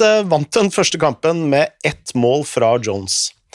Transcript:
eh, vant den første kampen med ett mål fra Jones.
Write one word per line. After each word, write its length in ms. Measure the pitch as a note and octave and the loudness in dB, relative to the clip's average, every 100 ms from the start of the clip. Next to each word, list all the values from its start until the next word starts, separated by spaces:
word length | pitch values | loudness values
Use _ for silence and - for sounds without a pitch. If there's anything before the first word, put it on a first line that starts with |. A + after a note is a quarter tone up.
eh, 220 | G#3+ G#3+ | 2 2
vant 280 | G3 D#3 D3 | 2 0 0
den 180 | A#3 G3+ | 0 0
første 300 | - - E3+ | 0 -2 0
kampen 480 | D#3 B2+ D#3+ E3+ D3+ | -2 0 -2 0 0
med 200 | C#3 D#3 - | 2 0 -2
ett 300 | D3+ - - | -6 -6 -6
mål 300 | B2+ A#2+ C#3 C#3+ | 0 2 0 -2
fra 320 | - A2+ A#2+ | 0 2 2
Jones. 540 | A2 G2 F#2+ - - - _ | -2 -6 -4 -4 -4 -8 _